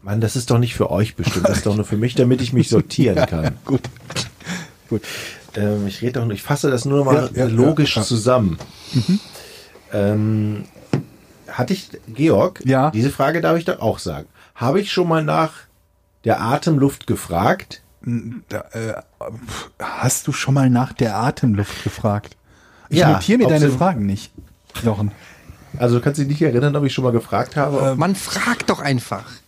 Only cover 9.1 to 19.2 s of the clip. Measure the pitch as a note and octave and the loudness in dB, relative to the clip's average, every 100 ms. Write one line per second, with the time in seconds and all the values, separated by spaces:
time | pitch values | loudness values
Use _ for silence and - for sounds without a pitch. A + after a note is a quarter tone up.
9.1 | F#3+ - - - - - - - G#2+ G2+ | 0 -2 -20 -20 -20 -20 -20 -8 -2 0
10.1 | G#2+ G#2+ A2 G#2+ G#2 - - - - - | 2 2 0 0 -4 -10 -18 -6 -4 -4
11.1 | - - - - - B2+ F#3+ - - - | -20 -20 -20 -14 -6 -2 -2 -6 -18 -16
12.1 | A2+ D#3+ C3+ F3+ - B2+ C3 C#3+ G#2+ C3 | 0 4 4 2 0 0 2 2 2 0
13.1 | - C#3 E3 D#3+ E3 F3 - A2+ - F#2+ | 0 -2 0 0 0 -2 -2 -2 -4 -6
14.1 | D2 D2+ _ - - - F3+ G3+ - F3 | -10 -12 _ -20 -6 0 0 0 -2 0
15.1 | D#3+ D#3 D#3 D#3+ - - _ _ _ _ | 0 0 0 -2 -4 -20 _ _ _ _
16.1 | _ A2+ A2 A2 C#3+ - D3+ C#3 - - | _ -2 0 0 0 2 2 2 0 -4
17.1 | A2 - E2+ G#2+ - - - _ _ - | -4 -2 0 2 0 -4 -20 _ _ -6
18.1 | A#2+ A2+ B2+ - G#2 - A2+ A2+ - - | -4 -6 -14 -12 -12 -10 -10 -8 -8 -12
19.1 | _ | _